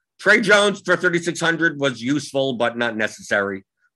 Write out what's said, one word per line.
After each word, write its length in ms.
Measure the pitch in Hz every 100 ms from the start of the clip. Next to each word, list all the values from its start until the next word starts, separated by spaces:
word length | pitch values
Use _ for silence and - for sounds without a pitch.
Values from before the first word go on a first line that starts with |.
| _ -
Trey 220 | - 208
Jones 400 | 190 208 208 196
for 120 | - 175
thirty-six 440 | 180 170 170 165
hundred 380 | 165 165 165 143
was 240 | 139 117
useful, 520 | 120 147 139 139 135
but 220 | 120 117 117
not 200 | 120 107
necessary, 680 | 107 - 98 107 98 98 - _ _